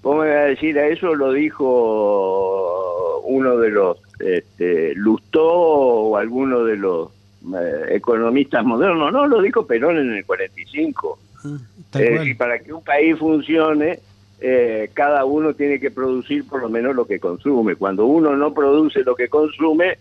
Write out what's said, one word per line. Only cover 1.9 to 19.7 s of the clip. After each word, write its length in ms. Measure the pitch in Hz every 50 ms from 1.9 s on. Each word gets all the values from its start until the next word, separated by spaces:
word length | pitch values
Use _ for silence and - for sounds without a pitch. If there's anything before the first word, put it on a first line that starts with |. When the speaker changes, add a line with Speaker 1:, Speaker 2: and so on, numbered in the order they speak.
| 110 110 104 101 104 101 95 95 95 98 98 95 98 95 95 87 87 92 95 90 87 87 90 82 78 69 -
Speaker 1:
uno 320 | - 131 135 131 127 123
de 120 | 117 117 110
los, 280 | 104 104 98 90 87 - _ _ _ -
este, 760 | - 95 90 85 - _ _ - 87 90 87 80 82 78 71
Lustó 500 | 90 104 110 113 113 _ - - 156 160
o 720 | 160 170 175 175 165 156 143 135 127 117 110 107 110 107
alguno 460 | 104 104 113 120 131 135 135 127 120 117
de 140 | 113 110
los, 320 | 101 98 95 90 82 80 - - _ _ _ _ _ - 87 92
eh, 420 | 90 87 85 71 73 80 - -
economistas 680 | 101 - - 117 113 117 117 123 139 139 - - 120 107
modernos. 480 | 131 117 120 165 196 170 165 151 147
No, 160 | 202 277 285
lo 140 | 294 269 185
dijo 240 | 185 202 - 233 -
Perón 300 | - 120 113 123 170 175
en 160 | 160 139 123 110
el 120 | 101 95
cuarenta 340 | - 92 92 95 95 _ -
y 40 | 85 -
cinco. 480 | - 147 160 156 139 - - 80 73 _ _ _ - - -
Speaker 2:
Ah, 140 | 147 147 143 123 107 _ - 170 _
tal 100 | - 139
Speaker 1:
Eh, 140 | 110 120 117
Speaker 2:
cual. 120 | 113 156 135
Speaker 1:
y 40 | 120
para 260 | 113 123 120 120 117
que 120 | - -
un 100 | 156 165
país 360 | _ - 143 147 156 160 160 156
funcione, 800 | 151 160 156 151 131 - 160 160 156 156 156 151 151 160 - - - _ - _ _ _ _ _
eh, 500 | - 131 131 127 120 117 113 107 107 104 -
cada 320 | - 143 143 147 143 131
uno 280 | 131 143 151 156 156 139
tiene 260 | - 143 143 143 127
que 100 | 131 135
producir 540 | 107 127 127 131 131 127 120 - 147 147 135
por 160 | - - 135
lo 80 | 123 110
menos 260 | 113 117 117 135 139
lo 100 | 123 117
que 140 | - 101 87
consume. 560 | - 90 87 - - 139 143 120 110 104 85
Cuando 300 | - 95 95 95 95 107
uno 320 | 127 147 165 160 151 139
no 160 | 139 147 151 139
produce 500 | 151 143 139 139 156 156 147 - 139 131
lo 120 | 127 123
que 120 | 120 123
consume 720 | 117 - 151 156 151 147 - 156 160